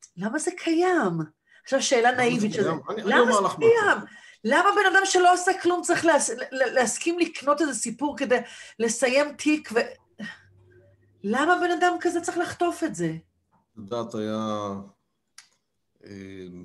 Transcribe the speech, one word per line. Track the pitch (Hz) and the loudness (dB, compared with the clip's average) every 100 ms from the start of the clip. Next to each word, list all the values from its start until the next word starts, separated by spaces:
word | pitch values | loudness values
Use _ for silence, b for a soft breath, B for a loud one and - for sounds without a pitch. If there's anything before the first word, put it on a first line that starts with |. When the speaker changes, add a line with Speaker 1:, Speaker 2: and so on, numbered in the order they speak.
| - 170 | -20 -8
Speaker 1:
למה | 208 302 | -6 -4
זה | 349 349 | -6 -4
קיים? | 330 330 370 339 196 165 156 _ b b | -2 0 2 2 0 -2 -6 _ b b
עכשיו, | - 262 | -4 -2
שאלה | - 247 240 | 2 2 4
Speaker 2:
למה | 254 | 2
זה | 240 | 2
Speaker 1:
נאיבית | 233 208 | 0 -2
שזה, | - | 0
Speaker 2:
קיים? | - 160 - | -2 -2 -6
אני, | - | -6
אני | 196 | 2
Speaker 1:
למה | 269 | 4
Speaker 2:
אומר | 240 | 4
Speaker 1:
זה | 208 | 4
Speaker 2:
לך | 185 160 | 0 4
Speaker 1:
קיים? | - 233 392 220 | 4 6 4 0
Speaker 2:
משהו. | - B B B | -4 B B B
Speaker 1:
למה | 214 302 392 415 | 0 2 4 4
בן | 381 381 | 4 4
אדם | 381 | 4
שלא | 359 359 | 4 6
עשה | 359 370 370 | 4 2 0
כלום | 339 349 | 0 0
צריך | - 330 330 | 0 2 4
להס-, | 311 - | 2 2
ל-, | - - | -6 -6
ל-, | 262 254 | -2 0
להסכים | 254 220 - 339 349 | 2 0 -2 -2 -2
לקנות | 330 - 285 294 | -2 -2 -2 0
איזה | 302 | 0
סיפור | 233 233 - 285 - | -4 -8 -6 -6 -4
כדי | 247 240 220 B B B | 0 0 -2 B B B
לסיים | 226 - 247 269 294 | -4 0 0 2 0
תיק | 285 302 302 - | -2 0 0 0
ו-, | 220 - - _ - 208 B B _ _ _ _ _ _ _ | -2 -4 -8 _ -14 -14 B B _ _ _ _ _ _ _
למה | 196 254 311 359 | -2 0 2 2
בן | 349 | 2
אדם | 349 359 339 | 2 2 2
כזה | 349 339 | -2 -2
צריך | 339 339 | -4 -4
לחטוף | 339 - - - | -4 -2 -4 -2
את | 214 - | -6 -4
זה? | 165 | -4
Speaker 2:
את | 165 - _ _ _ _ 107 | -6 -14 _ _ _ _ -18
יודעת, | 98 120 117 110 | -8 -8 -6 -6
היה, | 107 107 110 107 101 98 98 _ _ _ _ - - _ _ _ _ _ 95 | -4 -4 -4 -4 -6 -8 -12 _ _ _ _ -20 -20 _ _ _ _ _ -20
אה, | 98 95 95 92 87 | -16 -16 -16 -16 -16